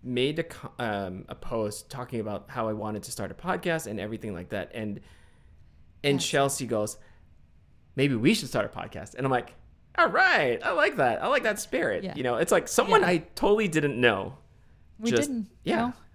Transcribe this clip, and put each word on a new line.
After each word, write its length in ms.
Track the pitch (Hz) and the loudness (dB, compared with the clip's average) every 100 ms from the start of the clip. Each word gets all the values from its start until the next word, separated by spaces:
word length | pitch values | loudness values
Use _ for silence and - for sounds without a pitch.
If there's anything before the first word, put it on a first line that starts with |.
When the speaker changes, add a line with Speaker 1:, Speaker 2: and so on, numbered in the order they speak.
Speaker 1:
made 360 | 123 123 135 156 | -4 0 0 0
a 60 | |
co-, 260 | 160 - - - | -6 -8 -16 -6
um, 460 | 117 101 95 92 - | -4 -2 -4 -8 -12
a 60 | |
post 560 | - - 117 107 104 - | -12 -6 -4 -4 -6 -14
talking 300 | 135 127 120 | -12 -8 -6
about 260 | 107 101 - | -6 -8 -8
how 200 | 127 110 | -4 -4
I 40 | |
wanted 300 | 107 107 107 | -4 -6 -6
to 80 | - | -8
start 180 | - 95 | -8 -8
a 40 | |
podcast 520 | 95 175 185 175 160 117 | -8 -6 -4 -2 -2 -4
and 120 | 107 | -6
everything 320 | 104 113 110 | -6 -6 -8
like 180 | 87 87 | -8 -8
that. 200 | 104 - | -8 -8
And, 280 | 113 107 101 - - - - - - - - - - | -6 -6 -8 -12 -20 -20 -20 -20 -20 -20 -20 -20 -4
and 160 | 143 139 | 0 0
Speaker 2:
Yes. 60 | - | 0
Speaker 1:
Chelsea 400 | 147 139 131 123 | 2 2 0 -2
goes, 300 | 113 107 - - - - - - - _ - _ - | -2 -2 -6 -18 -20 -20 -20 -20 -20 _ -20 _ 0
"Maybe 180 | 139 | 2
we 180 | 120 127 | 4 4
should 160 | 214 139 | 4 0
start 160 | 123 | -2
a 100 | 104 | -2
podcast." 400 | - 107 - - | -4 -10 -10 -12
And 120 | - 135 | -4 0
I'm 40 | |
like, 200 | 127 113 - - - - - | 0 -2 -18 -20 -20 -8 2
"All 100 | 339 | 2
right. 500 | - 370 269 139 117 | 4 4 6 4 2
I 60 | - | 0
like 240 | 311 302 262 | 2 2 4
that. 260 | 131 110 | 2 2
I 40 | 202 | 2
like 160 | 269 | 2
that 160 | 220 208 | 0 -2
spirit." 440 | - - - 92 | -4 -2 0 -2
Speaker 2:
Yeah. 100 | 190 - | -4 -4
Speaker 1:
You 60 | |
know, 140 | 127 123 | -2 0
it's 160 | 165 | 4
like 140 | 208 - | 4 4
someone 340 | - - 427 | 0 4 6
Speaker 2:
Yeah. 60 | 175 | 6
Speaker 1:
I 100 | 180 - | 2 0
totally 340 | - - 208 208 | 0 4 4 4
didn't 320 | 156 147 117 | 2 0 2
know. 380 | 120 98 95 - - - - - - - | 2 2 -4 -10 -20 -20 -20 -20 -20 -6
Speaker 2:
We 120 | 226 | 0
Speaker 1:
Just, 180 | 247 285 | 2 0
Speaker 2:
didn't, 200 | 247 196 - | -2 -8 -10
Speaker 1:
yeah. 120 | - 330 | -4 0
Speaker 2:
no. 160 | 240 - - | -2 -6 -20